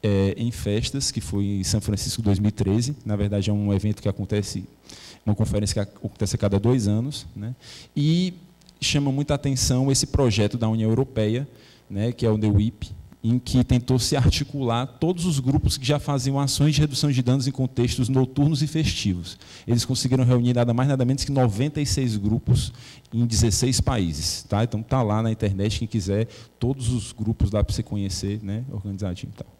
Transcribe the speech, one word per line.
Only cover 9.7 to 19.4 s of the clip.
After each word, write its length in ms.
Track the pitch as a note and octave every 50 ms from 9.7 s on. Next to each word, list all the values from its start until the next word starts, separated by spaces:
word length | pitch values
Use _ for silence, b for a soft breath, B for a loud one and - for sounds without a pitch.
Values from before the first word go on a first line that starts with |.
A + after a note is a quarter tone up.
| B2+ B2+ C3+ C#3
esse 140 | B2+ - -
projeto 540 | - - D3 C#3 A#2+ F#2+ A2 G#2+ G2+ - A#2+
da 100 | A#2 A2
União 220 | A2+ A2+ A2 A2
Europeia, 560 | A2 A#2+ C3+ C3+ - A2+ G#2+ G#2 A2+ B2 C#3+ C#3+ B B B B B B B _
né, 220 | G2+ G2+ A2 A#2+
que 140 | A#2+ - B2
é 40 | A2+
o 80 | A2
newip, 520 | G#2+ G#2+ G#2 G2+ G2+ G#2+ A#2 - - - - - - - - - _ -
em 140 | A2+ A#2+
que 260 | B2 - - - B2+ A#2+
tentou 360 | - B2+ B2 A#2+ - B2+ B2
se 160 | - - D3
articular 720 | C#3 B2 - - - C#3+ - - C#3+ C3+ A#2 A2+ A#2+ B2+
todos 380 | C#3 - - - E3 F#3 E3+ E3
os 140 | F#3 D#3 C#3
grupos 380 | B2+ C3 C3+ - - - -
que 80 | - C3
já 140 | B2 D3 C#3+
faziam 400 | - - C#3+ C3+ B2 C#3 C3+ C#3
ações 340 | C#3+ C3+ - - C#3+ D3+ D3
de 80 | C3+
redução 300 | D3+ D3+ C3 - - D3
de 100 | C3+ C3
danos 240 | B2 B2 B2+ C#3 A#2+
em 60 | C#3+
contextos 580 | B2+ - C3+ B2 - - A#2+ A#2 - - B2 A2+
noturnos 540 | C3+ C3 C3 B2+ C3 C#3+ C#3+ D3+ D#3+ C3 D3+
e 40 |
festivos. 680 | D3 - D#3 D#3 - - - - G#2 F2+ F2+ E2 F2 - B